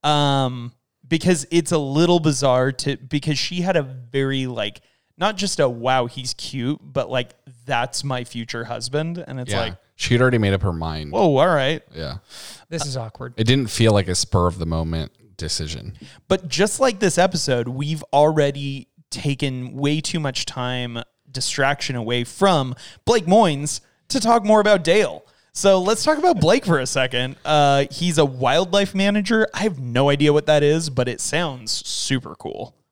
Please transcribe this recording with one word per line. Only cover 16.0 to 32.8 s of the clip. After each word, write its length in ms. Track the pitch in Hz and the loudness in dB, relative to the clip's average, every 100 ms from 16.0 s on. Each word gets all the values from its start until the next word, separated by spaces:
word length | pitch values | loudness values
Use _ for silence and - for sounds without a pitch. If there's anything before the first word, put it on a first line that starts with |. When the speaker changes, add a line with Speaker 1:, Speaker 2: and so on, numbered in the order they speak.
| - - _ | -20 -20 _
Speaker 1:
But 200 | 190 175 | -4 -2
just 300 | 131 208 - | 0 0 2
like 200 | 262 196 | 0 2
this 180 | 202 165 | 0 2
episode, 480 | 190 180 - 123 117 | 2 2 -2 -2 -2
we've 340 | 127 147 156 - | -6 -4 -6 0
already 760 | 139 151 156 143 139 139 139 - _ _ | 4 4 4 0 -2 -8 -10 -14 _ _
taken 640 | - 147 135 139 127 127 | -6 -4 -2 -2 -4 -10
way 260 | 131 143 151 | -4 -2 -2
too 200 | - 170 | -2 -4
much 260 | 147 127 - | -4 -4 -6
time, 560 | - 123 127 120 117 - _ _ | -6 -6 -4 -6 -10 -14 _ _
distraction 680 | 131 - - 135 143 - 127 | -8 -6 0 0 0 -4 -6
away 260 | 113 120 | -2 -2
from 500 | 120 - 196 165 131 123 - - | -2 0 4 4 0 -6 -14 -10
Blake 220 | - 233 165 | 0 0 4
Moynes 540 | 202 202 139 147 - _ _ _ | 6 6 2 -4 -8 _ _ _
to 120 | 269 | -2
talk 240 | 220 233 | 2 2
more 160 | 208 214 | 6 4
about 240 | 208 202 | 6 4
Dale. 400 | 160 202 170 78 _ _ _ | 4 2 2 -4 _ _ _
So 280 | - 202 190 | 0 4 6
let's 240 | 180 220 | 4 0
talk 140 | - 311 | 2 2
about 220 | 359 254 | 2 4
Blake 240 | 156 269 | 4 4
for 140 | - 156 | 2 0
a 80 | 127 | 0
second. 480 | 143 127 120 127 139 | 0 0 -2 -4 -6
Uh, 420 | - 151 143 139 139 | 0 4 6 4 0
he's 260 | - 175 156 | -2 -2 2
a 60 | |
wildlife 720 | 143 127 127 147 185 196 196 | 2 2 0 2 2 0 0
manager. 540 | 190 196 208 196 226 220 | 0 0 0 0 0 0
I 80 | - | 0
have 160 | 214 151 | -4 -4
no 280 | 123 120 139 | -4 2 2
idea 220 | 143 151 | 4 4
what 140 | 147 147 | 4 4
that 160 | 151 | 4
is, 260 | 147 160 160 | 4 2 -2
but 180 | 127 123 | -4 -4
it 120 | 117 | -4
sounds 640 | - 151 170 127 110 - | -4 -2 -4 -6 -6 -6
super 520 | - - - 135 - - | -6 -6 -2 -4 -4 -12
cool. 400 | - - - _ | -12 -10 -12 _